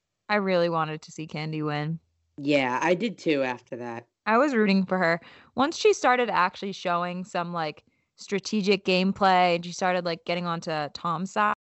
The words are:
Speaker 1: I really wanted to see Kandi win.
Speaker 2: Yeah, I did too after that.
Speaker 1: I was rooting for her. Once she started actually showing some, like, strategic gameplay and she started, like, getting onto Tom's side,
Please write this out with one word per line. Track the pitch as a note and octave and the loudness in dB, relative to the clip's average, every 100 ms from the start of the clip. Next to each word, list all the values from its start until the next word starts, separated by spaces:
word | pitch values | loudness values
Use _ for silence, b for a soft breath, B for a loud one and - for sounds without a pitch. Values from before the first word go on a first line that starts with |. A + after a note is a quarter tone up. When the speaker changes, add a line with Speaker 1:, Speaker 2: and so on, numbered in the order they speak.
| _ _ - | _ _ -4
Speaker 1:
I | G#3 | -2
really | F#3+ F3+ E3+ | 2 2 2
wanted | E3 D#3 D#3 | 0 -2 -6
to | - | -12
see | - D#3+ | -14 -10
Kandi | D#3 D#3 D#3 D3+ | -8 -6 -4 -4
win. | D3 D3+ E3 - _ _ - | -2 -4 -6 -10 _ _ -6
Speaker 2:
Yeah, | C#3+ C#3+ C3 B2+ | 0 2 2 0
I | D#3+ F3+ | 2 0
did | A3+ - | 0 -4
too | E3 C#3+ | -2 0
after | B2+ B2 _ A#2+ | -2 -6 _ -12
that. | A#2+ A#2 - _ - | -10 -10 -14 _ 0
Speaker 1:
I | A3+ | 2
was | D4 A#3 | 4 4
rooting | G#3+ F#3+ F#3 | 4 4 2
for | F#3 | 2
her. | E3+ E3+ B B B - | 2 0 B B B -2
Once | D4 - | -2 2
she | G#4+ | 2
started | G4 C4 B3 A#3 | 4 4 2 2
actually | E3+ F3+ - G3 | 2 0 -2 -10
showing | F3+ F3+ F3 F3+ F3+ F3+ | -6 -4 -2 -4 -6 -6
some, | F3+ E3+ | -6 -4
like, | E3+ D#3 - _ _ _ - | -4 -6 -8 _ _ _ -20
strategic | - G3 - G#3+ G3 G3 F#3+ | -6 -6 -2 0 2 2 2
gameplay | F3+ F#3+ G3 F#3+ F#3 F3+ F3 | 2 2 2 4 6 4 2
and | F3 | -4
she | |
started, | E3+ F#3 F3+ F3 | -4 -2 0 -2
like, | E3 - | -6 -4
getting | F3 F3 | -4 -4
onto | E3 F3 D#3 D3 | -6 -4 -6 -6
Tom's | - E3+ D#3+ F#3+ | -8 -6 -4 -4
side, | G#3+ G#3 G#3+ | -2 0 0